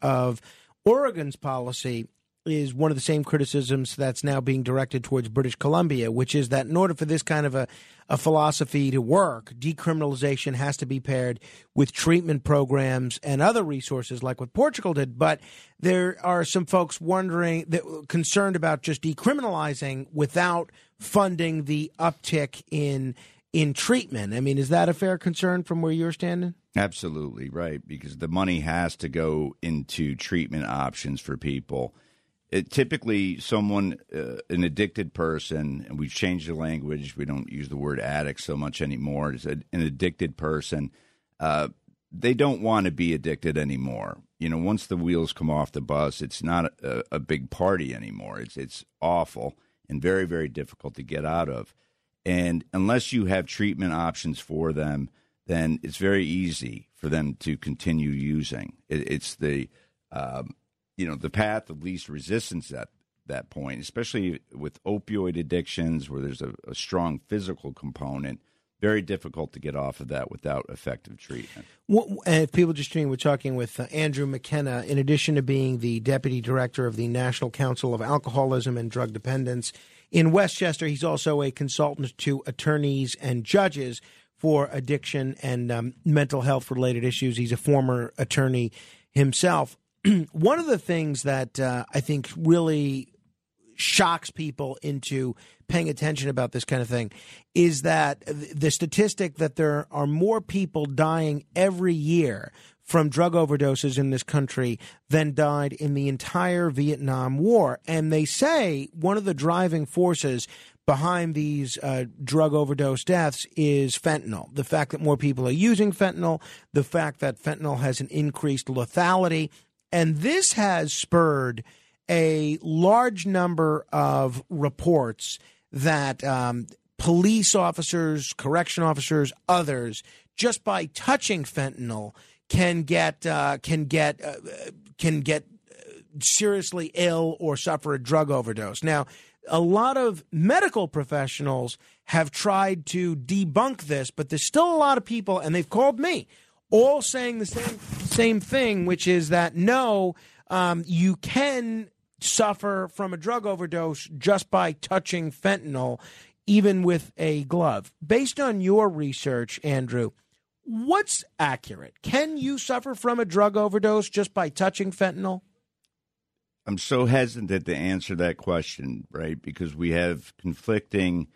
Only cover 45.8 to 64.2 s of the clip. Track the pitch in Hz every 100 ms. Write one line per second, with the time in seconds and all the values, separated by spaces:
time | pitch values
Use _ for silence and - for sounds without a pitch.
45.8 | 71 73 73 - 69 - 80 85 82 -
46.8 | 67 58 - 76 67 76 64 - 90 95
47.8 | 67 60 53 50 50 50 57 69 67 -
48.8 | - - 80 87 78 - 64 - _ _
49.8 | - 73 85 95 90 85 76 62 69 -
50.8 | 71 69 65 76 76 85 78 62 52 _
51.8 | _ _ _ _ 90 90 87 85 - 95
52.8 | 98 127 - 123 92 95 80 - 104 71
53.8 | 92 80 82 - 80 73 - 78 80 76
54.8 | 76 71 67 _ _ _ - 85 80 78
55.8 | - - 98 98 85 90 90 78 64 53
56.8 | - _ 78 80 73 62 82 71 - 67
57.8 | - 80 73 69 71 76 71 62 - -
58.8 | - 76 - 76 - - 73 71 64 _
59.8 | _ _ _ 69 65 65 - - _ _
60.8 | _ - 85 71 78 104 107 110 - 76
61.8 | 87 90 - 73 73 113 - 87 - 65
62.8 | - _ _ _ - 67 - 78 67 62
63.8 | 76 113 117 117